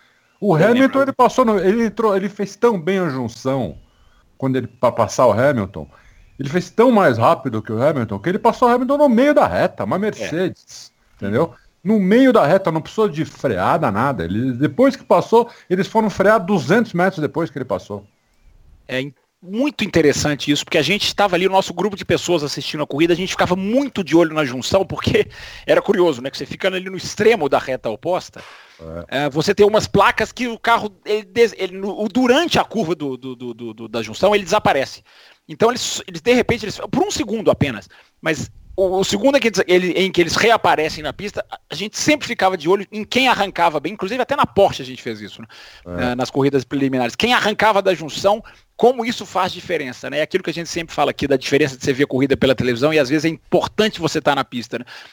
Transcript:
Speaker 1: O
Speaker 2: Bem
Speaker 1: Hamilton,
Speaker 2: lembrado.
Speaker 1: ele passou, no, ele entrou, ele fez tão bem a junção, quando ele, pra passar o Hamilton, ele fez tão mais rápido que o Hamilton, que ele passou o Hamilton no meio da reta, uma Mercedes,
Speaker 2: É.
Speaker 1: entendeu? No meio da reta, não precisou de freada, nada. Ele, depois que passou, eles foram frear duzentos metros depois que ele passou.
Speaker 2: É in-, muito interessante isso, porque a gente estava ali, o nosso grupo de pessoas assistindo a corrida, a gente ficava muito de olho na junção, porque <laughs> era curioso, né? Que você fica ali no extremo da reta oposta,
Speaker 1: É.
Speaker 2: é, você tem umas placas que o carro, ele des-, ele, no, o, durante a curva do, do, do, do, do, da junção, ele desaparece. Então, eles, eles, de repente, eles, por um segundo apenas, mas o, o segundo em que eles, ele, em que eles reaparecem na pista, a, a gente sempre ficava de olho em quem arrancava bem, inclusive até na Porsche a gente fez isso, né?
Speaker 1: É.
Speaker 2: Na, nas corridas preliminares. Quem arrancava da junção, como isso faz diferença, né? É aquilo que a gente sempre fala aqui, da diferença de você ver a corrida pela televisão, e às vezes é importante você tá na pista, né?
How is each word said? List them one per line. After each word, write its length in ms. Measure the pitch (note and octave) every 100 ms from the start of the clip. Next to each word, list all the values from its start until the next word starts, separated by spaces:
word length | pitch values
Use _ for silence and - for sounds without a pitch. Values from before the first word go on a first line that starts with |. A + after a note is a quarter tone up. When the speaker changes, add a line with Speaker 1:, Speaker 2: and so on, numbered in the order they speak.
| _ _ _ -
Speaker 1:
O 160 | G3+ D#3
Speaker 2:
Bem 0 |
Speaker 1:
Hamilton, 460 | G3 A#3+ C4+ C4+
Speaker 2:
lembrado. 20 |
Speaker 1:
ele 100 | C4+
passou, 320 | - A#3+ - B3
no, 140 | G#3
ele 260 | F#3 A#3 A3+
entrou, 300 | G3+ G#3+ F#3+
ele 140 | F#3+
fez 260 | - G3+ -
tão 240 | A#3+ G3+
bem 200 | D#3 F#3+
a 100 | F3
junção, 720 | C3 A#2 - C3 C3+ G2 C2+ _ _ _ _ _ -
quando 200 | C3+ C3
ele, 100 | A2+
pra 240 | - A#2+
passar 360 | A#2 G#2+ - B2+
o 40 |
Hamilton, 560 | G#2 C#3 B2+ F#2+ E2+ D2 _ - _ - -
ele 100 | C3+
fez 200 | F3 F3
tão 200 | - B3
mais 260 | A3 E3 A2
rápido 440 | B2 E3 C3+ A2
que 100 | A2
o 100 | A2
Hamilton, 360 | C#3 D3+ G#2+ G2+
que 100 | -
ele 100 | F#3+
passou 300 | A3+ - B3
o 20 |
Hamilton 240 | B3 B3+ C#4+
no 120 | D4
meio 240 | A3+ C#4+
da 140 | D4 C3+
reta, 380 | F2+ D#3+ - G2+
uma 140 | E3
Mercedes, 920 | G#3 D3+ F#2+ D3+ F#3 - _ - - _ _ -
Speaker 2:
É. 40 | G2
Speaker 1:
entendeu? 280 | A2+ D#3+ - _ _
No 160 | F3+ A3
meio 340 | F#3 A3+ C4
da 120 | A#3 D3
reta, 260 | F#3+ F#3
não 100 | D#3+
precisou 280 | D3+ - G#3+
de 160 | D#3 C3+
freada, 680 | - C#3+ F#2 G#2 E3 C#3+
nada. 340 | G2+ C3+ A#2 E2
Ele, 280 | G#2 C3
depois 420 | A#2+ D3 - C4 -
que 80 | -
passou, 440 | F#3 E3 A#3 A#3 - -
eles 180 | F#3 -
foram 220 | A3+ A3
frear 340 | - G3 A3 F3+
duzentos 480 | G3+ B2+ G#3+ A#3
metros 280 | E3+ F#3 F#3
depois 280 | D3 - E3
que 80 | C#3+
ele 80 | B2
passou. 400 | F#2 - G2+ G2 _ _ _ _ _ _ - -
Speaker 2:
É 140 | C3
in-, 120 | C#3 - _ _
muito 420 | F3+ G#3 C#4+ -
interessante 680 | G3 E3+ D3+ - D3 D3 -
isso, 120 | C#3+ -
porque 120 | E3+
a 40 |
gente 240 | C#3 G3+ -
estava 300 | - G3+ F3
ali, 120 | F#3
o 40 |
nosso 220 | F#3+ -
grupo 220 | F3+ G3+ G3
de 100 | -
pessoas 380 | E3 - F3
assistindo 400 | D3 - - D#3
a 40 | D3
corrida, 260 | C#3 E3+
a 20 | E3
gente 140 | F#3
ficava 260 | - F3+ F#3
muito 480 | G3 B3 C#4+ -
de 120 | D#3 D#3+
olho 180 | E3
na 120 | D#3 C#3+
junção, 400 | B2+ - G3 F#3
porque 420 | D3+ - E3 G3+ - -
<laughs> 180 | - -
era 160 | D#3+
curioso, 400 | - G3+ F3 B2
né? 80 | B2+
Que 60 | -
você 80 | C#3+
fica 220 | - F#3+
ali 220 | F#3 F#3
no 80 | F#3
extremo 500 | - - G#3+ A#3 C#3+
da 100 | C3+
reta 300 | - B2+ A#2+
oposta, 540 | G#2+ D#3+ F3 - - - - - -
Speaker 1:
É. 260 | E2 E2 F2
Speaker 2:
é, 220 | C3 D3
você 260 | C#3 D#3+ G3+
tem 100 | G3+
umas 220 | G#3+ -
placas 440 | - G#3 - G#3+
que 160 | - A#3+
o 120 | A3+
carro, 320 | - A#3 G#3 F#3 G3
ele 180 | G#3+ F#3+
des-, 300 | A#3 A#3 -
ele, 200 | F#3+ F#3+
no, 240 | G3+ F#3
o, 60 | G#3+
durante 500 | B3+ B3+ C4+ E4+ B3+
a 40 | D#3
curva 300 | A3 E3 E3+
do, 220 | C#3+ B2+
do, 180 | C3 B2
do, 180 | B2
do, 200 | A2+ A#2
do, 140 | A2 A2
da 140 | A#2
junção, 320 | A2 G#2+ G3 G#3
ele 100 | F3
desaparece. 580 | G#3+ G#3 D3 B2 - _ _ - _ -
Então, 220 | D#3 A3+
eles, 320 | B3 - - -
eles, 140 | E3+
de 120 | A#3+
repente, 320 | B3 - A#3 G#3
eles, 140 | - -
por 120 | A#3+
um 80 | G4+
segundo 400 | - A#3 A3 D3+
apenas, 380 | A#2+ C#3+ A2 - _ _ _
mas 280 | D#3+ D#3+ - - - -
o, 240 | F#3+ F#3
o 40 |
segundo 340 | F#3+ G3+ B3+ C#4
em 40 |
que 60 | A#3
eles, 140 | F#3 F3
ele, 240 | F3+ F#3
em 180 | E3 F#3+
que 80 | E3+
eles 140 | E3+ -
reaparecem 680 | G#3+ A3 F3+ D3+ D#3 D#3
na 100 | D3+
pista, 320 | - G3+ - -
a, 80 | - -
a 60 | D3
gente 220 | G#3 -
sempre 280 | - D4+ -
ficava 300 | A#3 F#3+ F#3
de 100 | D3
olho 180 | G3+ F#3+
em 120 | G#3+ G3+
quem 220 | A#3+ C4
arrancava 520 | G#3+ F#3+ F3 E3+ D3+
bem, 140 | D#3
inclusive 280 | G#3+ F#3+ B3
até 140 | B3 C#4+
na 100 | -
Porsche 360 | - F#3+ -
a 40 | C3
gente 160 | B2+
fez 180 | B2 G#2+
isso, 200 | G2+ -
né? 60 | A2 - - - F2
Speaker 1:
É. 240 | F2 B2
Speaker 2:
Na, 60 | B2
nas 140 | B2
corridas 340 | C#3 C#3 C3+ B2
preliminares. 500 | C#3 C3+ C3 A#2+ -
Quem 180 | A3+
arrancava 480 | A#3+ G3+ G#3+ G#3+ G3+
da 120 | F#3+
junção, 500 | E3 D#3 - F#3+ A3 - - _ -
como 300 | A#3 C4 A3+
isso 200 | - G3+
faz 280 | F#3+ F#3
diferença, 560 | E3+ - E3 C3+ A#2+ C3
né? 100 | C#3+
É 20 |
aquilo 200 | D3+ F#3+
que 60 | F3
a 40 |
gente 140 | D#3+ E3
sempre 260 | F3 E3
fala 180 | - C#3+
aqui, 140 | - C#3
da 100 | C3+
diferença 400 | - C#3 D3 C3
de 80 | -
você 80 |
ver 100 | B2+
a 40 | C#3+
corrida 280 | B2+ C3+ C3+
pela 180 | C3+
televisão, 400 | B2+ A#2+ A#2 C#3+
e 60 | D#3
às 80 | B2+
vezes 160 | D3+
é 60 | D#3+
importante 720 | D#3+ - F3 - - G#3+ -
você 180 | D#3+ D#3
tá 160 | C#3+ C#3
na 80 |
pista, 360 | B2+ B2 A2 A#2+
né? 60 | - - -